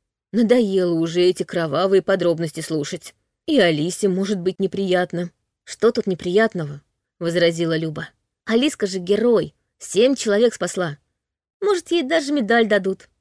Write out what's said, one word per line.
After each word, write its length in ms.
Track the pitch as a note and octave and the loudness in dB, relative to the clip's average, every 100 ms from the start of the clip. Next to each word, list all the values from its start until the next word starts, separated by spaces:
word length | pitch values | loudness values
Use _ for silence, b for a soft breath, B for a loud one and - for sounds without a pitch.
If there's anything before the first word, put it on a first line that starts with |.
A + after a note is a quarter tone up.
| _ _ _ | _ _ _
Надоело 600 | G#3 A3 B3 G#3+ F#3+ F3 | 0 4 4 4 2 2
уже 280 | E3 E3 E3+ | 0 0 2
эти 220 | F3+ F3+ | 2 2
кровавые 580 | F3 F3+ E3 C#3+ F#3+ G3 | -4 -4 -2 0 2 2
подробности 580 | F3 G3 F3 E3 E3 - | 2 0 2 0 -4 -6
слушать. 560 | D#3 D#3 C#3+ - - - _ _ - | -6 -4 -4 -8 -12 -20 _ _ -2
И 140 | D4 | 2
Алисе 500 | F3 D3+ E3 - G3+ | 4 2 -2 -2 -2
может 300 | F#3 G3 G3+ | 0 -2 -2
быть 200 | F3 F3+ | -4 -2
неприятно». 720 | F#3+ G3 G3 F3+ F3+ F3 F3 - _ _ | -4 -2 0 0 0 -4 -8 -10 _ _
«Что 280 | - - A3+ | -20 0 0
тут 140 | A#3 G#3 | 0 -4
неприятного?» 760 | F3+ F3+ F#3 A3+ F3+ D3 C#3+ - _ _ _ | -4 -2 2 2 0 -8 -12 -20 _ _ _
возразила 580 | E3+ F3 E3+ E3 E3 D#3+ | -4 2 2 2 -2 -2
Люба. 320 | D#3+ D#3 D#3+ _ _ _ - | -4 -8 -12 _ _ _ -2
«Алиска 420 | A3+ D4 - G3+ | 0 0 -2 -4
же 120 | F#3+ | -4
герой, 560 | F3 G#3 A#3+ A3 D3+ - _ _ | -2 0 4 2 0 -8 _ _
семь 380 | - F3+ B3 C#4 | -4 2 2 2
человек 380 | A3+ G3+ A#3 | 0 2 2
спасла. 440 | - F3 - F3 D3 _ _ _ _ _ _ | 0 -6 -4 -6 -6 _ _ _ _ _ _
Может, 300 | G4+ F#4 - | -2 -2 -2
ей 120 | E4+ | -4
даже 300 | C4 E4 C#4 | 0 -2 0
медаль 340 | D4 G#3 A#3 A3 | -2 2 2 2
дадут». 420 | G3+ F#3+ F#3+ _ _ | 2 0 -6 _ _